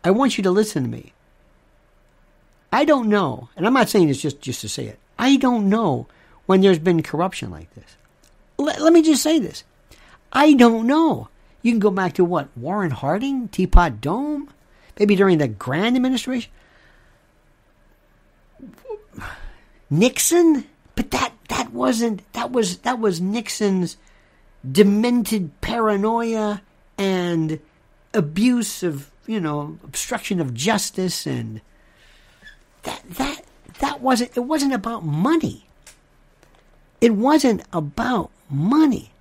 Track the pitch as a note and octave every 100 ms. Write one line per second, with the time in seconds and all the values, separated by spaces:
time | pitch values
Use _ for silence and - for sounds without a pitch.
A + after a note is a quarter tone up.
0 | E3+ G#3 C4+ - F#3+ F#3 G#3+ D#3 B2 A2+
1 | - _ _ _ _ _ _ _ _ _
2 | _ _ _ _ _ _ _ A#3 D4+ C#4
3 | A3 G#3 E3 B2 B2 - G3 C4 A3+ G#3+
4 | E3 C3+ D3+ C3+ - - G#2+ - A2 -
5 | _ - B3 C#4 C4+ A#3+ G3 G#3+ G#3+ B2
6 | B2 _ _ _ - F#3+ G3 F3 E3 E3+
7 | D3+ D3 F#3 - G#2+ D#2+ E2 - - _
8 | _ _ _ _ _ - C#4+ - D4+ E4+
9 | D#4+ C#4+ D4+ D#4+ G#3+ - - _ _ -
10 | _ - _ B3 D4+ C#4 A#3+ A3+ A3+ D4+
11 | E4 D3 A2 _ _ _ A3+ A#3 G#3 F#3+
12 | F#3 - F3 F3 C#3+ - B2+ G3+ F3+ B2
13 | C#3 F#3 C4+ C4+ A#3+ - F#3 - E3+ G#2+
14 | C3+ G#3 D4 D4 C#4+ _ _ _ _ -
15 | G#3 G3 G3 E3+ C3+ G#2 - C#3+ A3 B3+
16 | B3+ B3+ - B3+ - - _ _ _ _
17 | _ _ _ _ _ _ _ _ _ _
18 | _ _ _ _ _ _ B3+ - C5+ G#4
19 | _ - - - - - _ _ _ D3
20 | A#3+ - - E4+ E4+ C#4+ - _ _ -
21 | - - B3 - _ A#3 A#3+ A#3 B3+ A3+
22 | A#3 G#3 _ - G#3+ B3 G3+ F3+ A#3+ B3+
23 | A3 E3+ F3+ A3 - - G#3 F#3+ F3 -
24 | _ _ _ _ _ _ C3 C3+ G3+ G#3
25 | A#3+ A#3+ G3+ A3 E3 _ - A#3 A3 G3+
26 | G#3 A3+ A#3 A3+ G#3+ G3+ _ _ _ -
27 | G3 F#3 F3 E3+ D#3+ D#3 _ _ _ _
28 | _ A3 D3+ D#3+ A#3+ B3 G#3+ - F3 C#3+
29 | C#3 _ - A3 D#3+ D3 D3 D#3+ - -
30 | - A#3+ - F#3 C#3 A#2 D#3+ G#3 - -
31 | F#3 - - B2+ A2+ A2 _ _ _ _
32 | _ _ _ _ - _ _ _ - -
33 | - F3 C#4 D#4+ - _ - - C#4 C#4+
34 | B3+ B3 B3 - B3 D#4 C#4 B3 A3 A#3
35 | D#3+ D3+ A3 E4 A3+ - _ _ - _
36 | _ _ _ _ _ _ _ _ _ _
37 | A#3 G#3 B3 D#4 C4+ G3+ - F3 D3 -
38 | A#3+ B3 - _ _ C#3 F3 C#4+ D#4 A3
39 | - _